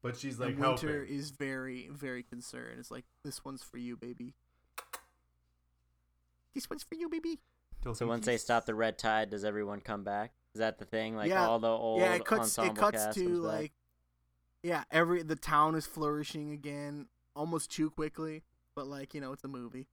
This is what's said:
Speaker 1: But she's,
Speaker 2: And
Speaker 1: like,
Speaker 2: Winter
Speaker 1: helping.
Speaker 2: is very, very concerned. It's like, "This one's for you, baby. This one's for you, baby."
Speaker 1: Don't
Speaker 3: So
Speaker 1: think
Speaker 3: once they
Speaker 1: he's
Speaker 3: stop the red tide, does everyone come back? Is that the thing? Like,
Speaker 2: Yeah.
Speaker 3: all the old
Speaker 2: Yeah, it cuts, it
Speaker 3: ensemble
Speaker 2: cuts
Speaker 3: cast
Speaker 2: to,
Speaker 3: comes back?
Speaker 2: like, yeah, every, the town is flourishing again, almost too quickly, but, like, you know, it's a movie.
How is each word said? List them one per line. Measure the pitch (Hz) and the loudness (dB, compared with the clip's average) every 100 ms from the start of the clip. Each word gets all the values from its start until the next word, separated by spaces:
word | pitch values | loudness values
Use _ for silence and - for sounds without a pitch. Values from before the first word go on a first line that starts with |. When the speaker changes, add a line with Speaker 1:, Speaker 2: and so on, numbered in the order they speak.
Speaker 1:
But | 120 120 | -4 -4
she's, | 139 120 | -6 -2
Speaker 2:
And | 123 135 | -2 2
Speaker 1:
like, | 135 | 2
Speaker 2:
Winter | 123 156 147 | 2 0 -2
Speaker 1:
helping. | 139 139 | -2 -6
Speaker 2:
is | 147 | -6
very, | 139 139 135 131 127 - | -6 -4 -4 -6 -8 -10
very | 143 139 123 | -10 -8 -8
concerned. | 120 120 - 123 120 120 | -8 -12 -12 -10 -12 -12
It's | 123 | -12
like, | 120 - _ | -14 -14 _
"This | 147 - - | -12 -10 -10
one's | 135 | -12
for | - 123 | -12 -10
you, | 120 120 | -8 -8
baby. | 120 120 120 - _ _ _ - - - _ _ _ _ _ _ _ _ _ _ _ _ _ _ _ 285 | -10 -10 -12 -14 _ _ _ -16 -14 -16 _ _ _ _ _ _ _ _ _ _ _ _ _ _ _ -10
This | - | -8
one's | - | -10
for | - 320 | -8 -8
you, | 339 | -4
baby." | 330 330 320 _ _ _ - | -4 -4 -6 _ _ _ -6
Speaker 1:
Don't | 127 | -4
Speaker 3:
So | 110 | 0
Speaker 1:
think | 117 | 0
Speaker 3:
once | 117 113 | 0 2
they | |
Speaker 1:
he's | 117 | 0
Speaker 3:
stop | - 117 113 | 4 2 2
the | 110 | 0
red | 113 - | 0 2
tide, | 117 110 107 | 2 2 2
does | 104 104 | -2 -2
everyone | 104 101 101 | -2 -4 -6
come | - 104 | -6 -6
back? | 98 101 113 _ _ 107 | -2 -4 -4 _ _ -2
Is | |
that | 110 107 | -2 -2
the | 104 | -4
thing? | 113 110 110 | -2 -2 0
Like, | 107 | 2
Speaker 2:
Yeah. | 190 175 | 4 6
Speaker 3:
all | 117 | 6
the | 113 | 4
old | 113 113 180 | 4 4 6
Speaker 2:
Yeah, | 185 | 6
it | 175 - | 4 4
cuts, | 220 113 - | 2 4 4
it | |
Speaker 3:
ensemble | 226 175 | 2 4
Speaker 2:
cuts | 208 220 214 | 4 4 0
Speaker 3:
cast | 208 | 2
Speaker 2:
to, | 180 | 2
Speaker 3:
comes | 175 | 2
back? | 165 - | 0 -2
Speaker 2:
like, | 151 _ _ _ _ _ _ _ _ _ | -4 _ _ _ _ _ _ _ _ _
yeah, | 170 165 - | -2 -2 2
every, | 156 170 175 | 4 6 4
the | 160 156 | 2 -2
town | - 151 156 160 | 4 6 8 6
is | - | -2
flourishing | - 151 151 147 156 147 | 0 0 0 -2 -4 -6
again, | 147 147 143 147 147 139 _ _ - | -6 -6 -6 -6 -8 -12 _ _ -4
almost | 156 165 - | -2 -2 -2
too | - 156 | 0 0
quickly, | - 156 - 160 156 - _ _ - | 0 -6 -4 -6 -6 -14 _ _ -10
but, | 139 | -8
like, | 139 135 151 | -8 -8 -8
you | |
know, | 135 | -8
it's | 139 | -8
a | 139 | -10
movie. | 135 120 120 131 | -8 -10 -12 -16